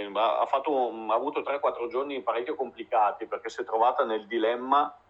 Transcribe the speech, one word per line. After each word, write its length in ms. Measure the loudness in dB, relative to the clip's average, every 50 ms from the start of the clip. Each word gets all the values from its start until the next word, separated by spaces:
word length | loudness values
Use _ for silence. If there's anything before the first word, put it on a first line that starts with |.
| -4
eh, 80 | -4 0
ha, 240 | 2 2 2 4 2
ha 80 | 2
fatto 240 | 2 2 0 2 2
un, 400 | 0 2 0 0 -2 -4 -2 0
ha 40 | 0
avuto 280 | 2 0 0 -2 -4 -2
tre, 160 | -2 -2 0
quattro 300 | 0 -2 0 -2 -4 -4
giorni 340 | -2 -2 -2 -2 -4 -4 -2
parecchio 320 | -2 -2 -2 -2 -4 -4
complicati 720 | -6 -6 -6 -8 -10 -6 -2 2 2 4 2 2 -2 -6
perché 220 | -8 -8 -8 -8 -8
si 140 | -8 -8 -4
è 20 |
trovata 400 | -2 0 2 4 4 4 2 2
nel 220 | 0 0 -2 -4
dilemma 680 | -4 -2 0 2 2 0 0 0 2 4 4 4 2 -2 -10 _